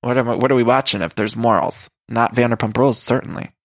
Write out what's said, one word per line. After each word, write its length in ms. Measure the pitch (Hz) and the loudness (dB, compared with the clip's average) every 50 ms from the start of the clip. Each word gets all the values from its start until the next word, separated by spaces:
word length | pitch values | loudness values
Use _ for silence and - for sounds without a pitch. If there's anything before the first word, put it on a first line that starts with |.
What 160 | - 120 123 131 | -2 0 0 0
am 120 | 127 117 | 0 0
I, 60 | 120 | 0
what 160 | - 117 135 | 0 2 2
are 40 | 135 | 4
we 80 | 127 120 | 4 4
watching 380 | 117 123 131 135 - - 101 | 4 2 2 2 0 -2 -2
if 140 | 85 80 - | -4 -6 -2
there's 200 | - 107 107 - | -2 -4 -4 -2
morals? 540 | 113 113 117 110 90 - - - - - - _ _ _ - | 0 0 2 2 2 2 0 -4 -6 -10 -12 _ _ _ -6
Not 260 | 117 113 117 - - | -2 0 0 0 2
Vanderpump 440 | 123 120 117 120 - - 110 110 117 | 2 2 2 2 0 -2 -2 0 2
Rules, 200 | 127 139 120 - | 2 2 2 0
certainly. 540 | - - 120 131 - - - - - - _ _ | -2 -2 -2 -2 -2 -6 -10 -10 -12 -12 _ _